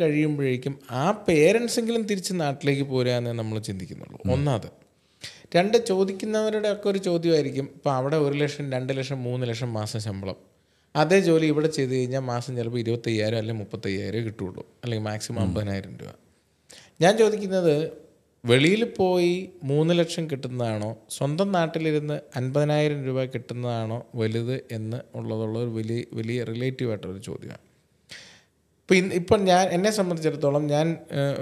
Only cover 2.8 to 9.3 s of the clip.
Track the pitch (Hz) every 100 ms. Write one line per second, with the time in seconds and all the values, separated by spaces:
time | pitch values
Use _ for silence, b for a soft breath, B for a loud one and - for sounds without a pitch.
2.8 | 139 131 123 123 120 117 110 110 107 95
3.8 | 90 - - - - 131 143 113 80 -
4.8 | _ _ B B B B B 170 202 226
5.8 | 220 190 190 190 214 214 214 214 214 202
6.8 | 202 196 185 170 170 156 135 135 139 -
7.8 | 143 131 135 156 143 143 143 143 143 127
8.8 | 131 135 131 135 123